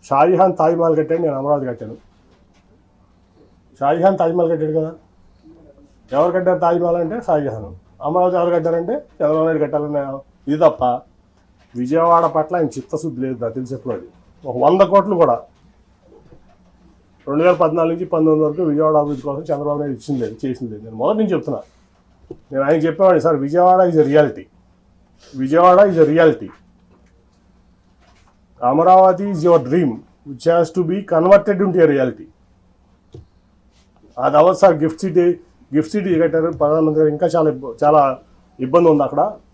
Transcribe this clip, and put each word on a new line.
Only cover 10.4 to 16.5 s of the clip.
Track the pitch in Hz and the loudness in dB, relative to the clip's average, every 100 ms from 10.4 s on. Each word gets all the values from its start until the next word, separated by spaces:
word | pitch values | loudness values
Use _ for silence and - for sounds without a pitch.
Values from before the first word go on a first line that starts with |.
| - | -6
ఇది | 151 | 0
తప్ప | 160 - 123 123 - _ _ _ _ _ _ 120 | 0 2 -2 -4 -8 _ _ _ _ _ _ -10
విజయవాడ | 123 160 165 170 170 | -4 0 4 4 2
పట్ల | 156 151 175 | -2 -2 -2
ఆయన | 156 | -4
చిత్తశుద్ధి | - - 156 156 123 | -6 -10 -8 -8 -8
లేదు | 131 123 | -8 -6
నాకు | 117 | -8
తెలిసి | 117 123 | -8 -10
ఎప్పుడు. | 135 131 | -10 -8
అది | 113 - _ _ _ | -10 -10 _ _ _
ఒక | 143 120 | -10 0
వంద | 143 185 | 2 4
కోట్లు | 190 196 185 | 4 4 2
కూడా | 185 151 117 - _ _ _ _ _ _ - _ - _ | 2 2 2 -4 _ _ _ _ _ _ -20 _ -20 _